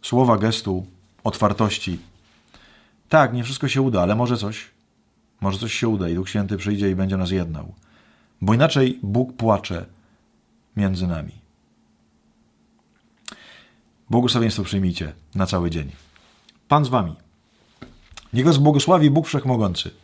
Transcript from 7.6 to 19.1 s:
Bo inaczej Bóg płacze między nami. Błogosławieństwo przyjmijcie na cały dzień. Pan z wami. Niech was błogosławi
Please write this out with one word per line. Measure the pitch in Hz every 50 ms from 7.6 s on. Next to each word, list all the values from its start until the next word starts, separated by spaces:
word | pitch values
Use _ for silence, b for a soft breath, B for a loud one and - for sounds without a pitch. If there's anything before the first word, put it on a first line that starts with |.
| 80 85 - - b b b b b b b b b b b b
Bo | - 95 113
inaczej | 120 151 156 - 143 131 127 127 -
Bóg | - 101 101 117 127 123 -
płacze | - 113 113 104 95 - - 92 82 - - b b b b b b b b b b _ _ _ _ _ _ _
między | 104 101 95 95 90 92
nami. | 87 85 80 73 76 - - _ _ _ _ _ _ _ _ _ _ _ _ _ _ _ _ _ _ _ _ _ _ _ _ _ _ _ _ _ _ _ _ _ _ _ B B B B B B B B B B B B B B B _ _ _ _
Błogosławieństwo | 110 120 123 120 - 123 117 113 107 - 95
przyjmijcie | - - 98 95 90 85 - 85 76 - - - _ -
na | 98 95
cały | 90 - 90 87 87
dzień. | 80 82 73 69 71 b b b b b b b b b b b b b _ _
Pan | 143 151 147
z | 123
wami. | 127 120 98 82 76 - _ _ _ _ _ _ _ _ _ _ _ _ - - - - _ _ - - _ _
Niech | - 117 131
was | 165 160 135
błogosławi | 143 151 151 143 - - 180 175 151 147